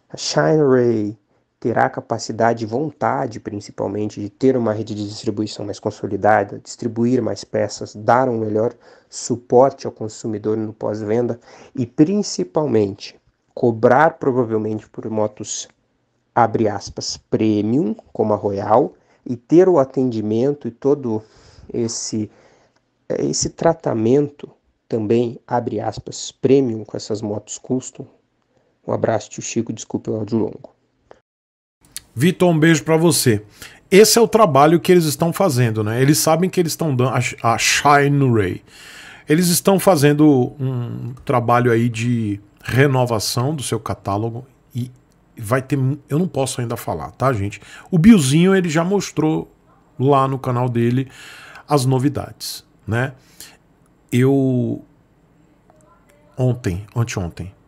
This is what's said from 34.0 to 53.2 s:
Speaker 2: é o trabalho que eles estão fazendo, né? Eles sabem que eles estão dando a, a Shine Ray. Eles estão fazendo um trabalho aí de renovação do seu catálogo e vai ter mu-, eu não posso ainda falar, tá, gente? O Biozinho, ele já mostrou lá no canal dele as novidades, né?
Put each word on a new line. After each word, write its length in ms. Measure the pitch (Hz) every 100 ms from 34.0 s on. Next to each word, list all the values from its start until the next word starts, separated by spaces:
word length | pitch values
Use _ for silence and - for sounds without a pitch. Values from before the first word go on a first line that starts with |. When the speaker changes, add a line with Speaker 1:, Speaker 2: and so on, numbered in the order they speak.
| 220 233
Speaker 2:
é 40 |
o 40 | 220
trabalho 540 | 226 202 135 151 170
que 100 | -
eles 140 | 180
estão 260 | 156 127 170
fazendo, 540 | - 196 127 120 110
né? 160 | 107 117
Eles 160 | 135 147
sabem 320 | 160 165 185
que 100 | 185
eles 140 | 165
estão 240 | - 165 127
dando 140 | 127
a, 80 | 123 123 -
a 160 | 117 113
Shine 720 | - - 143 143 139 143 135
Ray. 300 | 113 92 - - - - - - - -
Eles 200 | 156 175
estão 300 | 175 - 190
fazendo 480 | - 165 143 147 151 135 123 -
um 540 | 131 123 120 120 120 123
trabalho 480 | - 127 117 120 123
aí 200 | 113 120
de 500 | 113 120 117 107 101 - _
renovação 920 | - 117 147 131 120 110 - 123 131
do 80 | 156
seu 160 | - -
catálogo 680 | - 98 - 101 117 117 - _ _
e 160 | 120 123 - _ _ _ -
vai 240 | 104 131
ter 160 | 131 139
mu-, 220 | 131 143 -
eu 100 | 147
não 80 | 185
posso 360 | 135 131 -
ainda 160 | 117 120
falar, 320 | - 85 76
tá, 200 | - 131
gente? 260 | 113 101 - - - -
O 80 | 180
Biozinho, 580 | 196 214 131 156 185 190
ele 140 | 180
já 120 | 151
mostrou 720 | 170 202 - - 156 160 - _ _ _ _ -
lá 260 | 131 139 135
no 120 | 135
canal 280 | 131 123 127
dele 420 | 117 117 123 131 - - - - - -
as 140 | 147
novidades, 800 | 127 131 139 107 92 - - - - _ -
né? 260 | 113 135 127